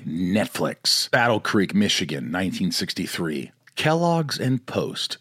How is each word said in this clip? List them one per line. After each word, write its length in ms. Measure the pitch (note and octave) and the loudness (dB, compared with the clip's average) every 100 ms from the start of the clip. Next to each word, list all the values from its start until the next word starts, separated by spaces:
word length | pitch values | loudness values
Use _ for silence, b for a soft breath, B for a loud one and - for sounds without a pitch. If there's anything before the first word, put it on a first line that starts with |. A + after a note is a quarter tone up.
| - | -4
Netflix. 1040 | D#2+ F2+ G#2 F#2+ - - - - - - | -2 2 2 0 -2 -4 -2 0 0 2
Battle 300 | C3+ A#2+ G#2+ | 2 4 2
Creek, 340 | - A2 F#2 | 2 2 4
Michigan, 560 | G2 G2+ - E2 D2+ B1 | 4 2 2 -2 -4 -4
nineteen 400 | F2 F#2 E2 F#2 | -2 -2 -2 -2
sixty-three. 800 | - F2+ - E2+ - E2+ D2 - _ _ | -2 -4 -4 -4 -4 -4 -4 -8 _ _
Kellogg's 640 | - D#3 E3 E3+ E3+ D3+ - | -2 2 2 4 2 0 -2
and 260 | B2+ B2+ | 0 0
Post, 540 | - - C#2 - - - | -2 -4 -2 -4 -8 -8